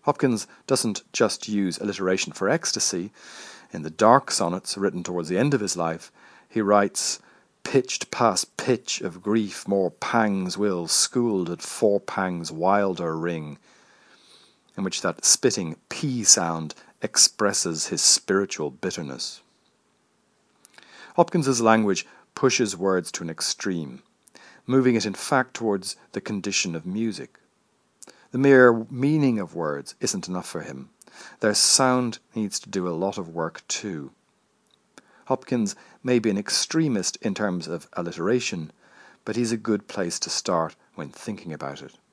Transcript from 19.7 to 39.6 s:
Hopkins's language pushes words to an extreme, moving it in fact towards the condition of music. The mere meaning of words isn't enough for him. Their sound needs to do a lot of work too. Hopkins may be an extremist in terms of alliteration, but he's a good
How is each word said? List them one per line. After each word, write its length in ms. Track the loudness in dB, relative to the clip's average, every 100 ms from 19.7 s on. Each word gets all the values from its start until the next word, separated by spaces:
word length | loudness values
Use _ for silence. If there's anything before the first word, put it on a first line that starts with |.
| _ _ _ _ _ _ _ _ _ _ -20 -20 -20 -4 2
Hopkins's 440 | 4 4 2 4
language 460 | 6 6 4 0 -4 -20 _ 0
pushes 400 | 2 2 0 0
words 340 | 0 0 -2
to 140 | -10
an 60 | -10
extreme, 760 | -6 -6 -4 -4 -4 -4 -12 _ _ _ -20 -20 -18
moving 300 | 0 4 4
it 100 | 2
in 100 | -2
fact 400 | -6 0 0 0
towards 420 | -2 -2 -2 -4 -14 _
the 80 | -10
condition 560 | -6 -6 -2 -2 -2 -4
of 100 | -6
music. 540 | -4 -4 -6 -14 _ _ _ _ _ _ _ -20 _ _
The 80 | 2
mere 480 | 8 10 10 6 -2
meaning 500 | -2 2 4 2 0
of 160 | -4 -6
words 400 | -4 -6 -10 -6
isn't 280 | -4 -4 -6
enough 180 | -8 -6
for 140 | -10
him. 300 | -10 -14 -16 _ -20 -20 -20 -2
Their 140 | 0
sound 640 | 2 4 4 4 4 0 -6 _
needs 260 | -4 -4 -4
to 80 | -6
do 180 | -4 -2
a 40 |
lot 260 | -2 -2 -4
of 140 | -8
work 320 | -6 -6 -6 -10
too. 420 | -8 -6 -8 -10 _ _ _ _ _ _ _ _ -20 _ _ -4
Hopkins 480 | -4 -2 0 0 -4 -18 -10
may 160 | 0 2
be 100 | 4
an 80 | 0
extremist 800 | 0 -2 0 0 2 0 -2 -4
in 100 | -6
terms 340 | -2 -2 -2 -6
of 220 | -10 -8
alliteration, 760 | -8 -8 -4 0 0 -2 -8 -10 _ _ -20 -20 _
but 100 | -6
he's 160 | -4 -2
a 60 |
good 320 | -2